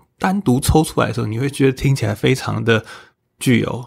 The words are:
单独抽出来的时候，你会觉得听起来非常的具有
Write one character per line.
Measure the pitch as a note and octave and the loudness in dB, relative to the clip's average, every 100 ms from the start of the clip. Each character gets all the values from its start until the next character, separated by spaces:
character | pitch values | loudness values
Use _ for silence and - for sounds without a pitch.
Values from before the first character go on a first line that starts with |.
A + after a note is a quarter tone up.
| _ - | _ -4
单 | F#3 G3+ | -2 0
独 | D#3+ B2 | 2 2
抽 | - D#3 | 4 2
出 | D#3+ - | 2 0
来 | A#2 | -2
的 | |
时 | A#2 | -2
候， | A#2 | -4
你 | A2+ | -4
会 | C3+ | -4
觉 | C3+ C3+ | 0 0
得 | |
听 | C3 C#3 C#3 | 2 0 0
起 | G#2+ | -2
来 | G#2 | -2
非 | C3+ | -2
常 | C3 - G#2+ | -2 -4 -2
的 | A2+ A2 - - - _ _ - | 0 0 -2 -14 -20 _ _ -4
具 | C3 A2+ | 2 2
有 | G#2 A#2+ | 0 -6